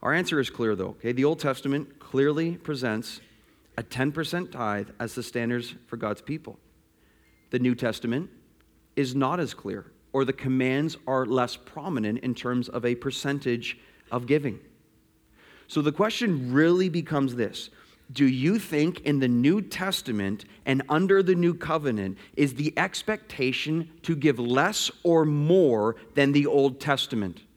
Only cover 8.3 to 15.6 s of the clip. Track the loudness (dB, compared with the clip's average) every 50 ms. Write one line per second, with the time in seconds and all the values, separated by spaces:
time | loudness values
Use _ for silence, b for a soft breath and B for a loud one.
8.3 | -14 -20 _ _ _ _ _ _ _ _ _ _ _ -2 -2 -2 0 0 0 0
9.3 | 0 -2 -4 -4 -6 -10 -10 -10 -10 -10 -12 -16 _ _ _ _ _ 0 0 0
10.3 | -2 -4 -2 -2 0 0 0 0 0 0 -2 -2 -4 -8 -6 -2 -2 -2 0 0
11.3 | 0 0 0 -2 -4 -12 -18 -16 -16 -12 -8 -6 -4 -2 -2 -2 -2 -2 -4 -4
12.3 | -6 -4 -4 -4 -2 -2 -4 -4 -6 -4 -2 -2 -2 -2 -4 -6 -6 -4 -4 -4
13.3 | -4 -2 -2 -2 -2 -2 -4 -8 -12 b b b b b b _ -6 -6 0 2
14.3 | 0 2 2 -2 -6 -8 -14 -20 _ _ _ _ _ _ _ _ _ _ _ _
15.3 | b b b b b b